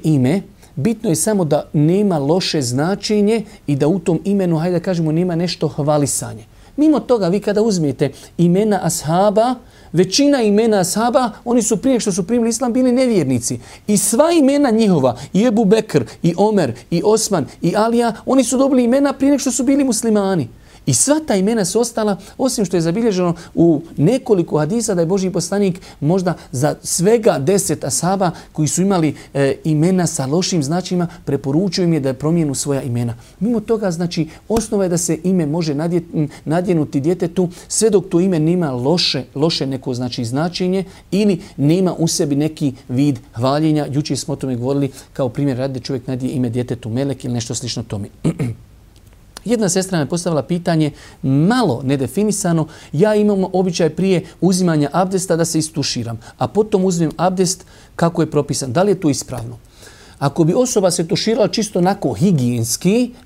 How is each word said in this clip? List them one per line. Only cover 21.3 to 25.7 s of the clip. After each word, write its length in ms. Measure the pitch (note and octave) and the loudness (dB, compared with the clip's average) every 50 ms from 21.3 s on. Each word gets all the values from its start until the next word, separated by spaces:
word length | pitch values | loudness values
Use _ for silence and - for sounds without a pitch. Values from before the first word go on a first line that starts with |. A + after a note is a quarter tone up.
| A#3 | 0
imena 300 | F#3+ F#3 G3+ A#3 A3+ F#3+ | 0 0 0 0 0 -2
su 140 | - - G#3+ | 0 0 -2
ostala, 380 | A#3+ A#3 - - G#3+ G#3+ G3 F3 - - - - | -2 -2 -2 -2 -2 -2 -2 -4 -6 -12 -6 -4
osim 280 | B3+ C4 B3+ - G#3 | -2 -2 0 -2 -2
što 120 | F3 - F3 | 0 0 0
je 40 | |
zabilježeno 520 | D#3+ E3 E3+ A3+ A#3 A#3 G3+ F#3 F3+ F3 E3 - - - - | 0 0 0 0 0 0 0 2 0 0 -2 -4 -8 -6 0
u 260 | - E3 E3+ D#3+ C#3 - - - - | 2 4 4 4 2 -2 -6 -2 0
nekoliko 600 | C#3+ E3+ B3 C4+ G#3+ - A3 F3+ E3 - - D3 | 2 2 2 2 0 0 -2 -2 0 0 0 0
hadisa 360 | D3+ D3+ G#3 A#3+ A3 - G3 | 0 0 -2 -2 -2 -2 0
da 60 | F3 | 0
je 40 | E3 | 0
Božji 260 | D#3+ G3 G3+ F#3 F#3 | 0 0 -2 -2 -2
poslanik 500 | F#3+ F3+ E3 - G3 G3+ G3+ F#3+ | -2 -4 -4 -4 -2 -2 0 0